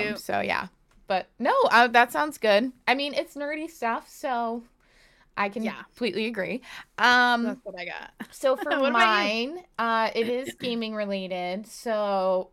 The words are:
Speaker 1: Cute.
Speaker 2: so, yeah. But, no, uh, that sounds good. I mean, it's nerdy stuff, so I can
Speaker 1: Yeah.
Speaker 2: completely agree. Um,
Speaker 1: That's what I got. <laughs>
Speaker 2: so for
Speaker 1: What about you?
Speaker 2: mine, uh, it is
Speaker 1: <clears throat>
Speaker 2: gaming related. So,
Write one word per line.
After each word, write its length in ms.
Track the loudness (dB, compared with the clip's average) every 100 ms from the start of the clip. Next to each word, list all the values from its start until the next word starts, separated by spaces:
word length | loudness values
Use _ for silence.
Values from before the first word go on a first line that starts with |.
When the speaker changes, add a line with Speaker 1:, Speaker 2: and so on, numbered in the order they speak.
Speaker 1:
Cute. 180 | -2 -4
Speaker 2:
so, 220 | -4 -2
yeah. 260 | 0 -2 -4 _ _ _ -4
But, 200 | -4 -4 -4
no, 160 | 0 2 6
uh, 160 | 6 6
that 240 | 6 4
sounds 260 | 2 -4 0
good. 360 | 2 4 2 -2 -2
I 60 | 0
mean, 180 | -2
it's 220 | -4 -6 -8
nerdy 340 | -8 -6 -10
stuff, 400 | -6 -4 -4 -8
so 540 | -8 -4 -2 -4 -6 -12 _ _ _ _ _ _ -4
I 120 | -4
can 140 | -4
Speaker 1:
Yeah. 200 | -6 -8 -14
Speaker 2:
completely 320 | -6 -4 -2 -4
agree. 360 | -4 -6 -6 -10 -18 -14 2
Um, 460 | 4 6 4 2
Speaker 1:
That's 160 | -2 -6
what 120 | -12 -12
I 60 | -12
got. 260 | -12 -14 -16
<laughs> 120 | -18
Speaker 2:
so 240 | -2 0 0
for 180 | 0 0
Speaker 1:
What 120 | 2
about 180 | 4 4
you? 200 | 4 2
Speaker 2:
mine, 280 | 0 -4 -8 -12 -4
uh, 320 | 0 2 2 0
it 120 | -2
is 260 | -2 -6 -8
Speaker 1:
<clears throat> 0 |
Speaker 2:
gaming 400 | -6 -4 -4 -4
related. 720 | -4 -4 -4 -6 -4 -6 -8
So, 840 | -10 -4 -2 0 2 2 0 -2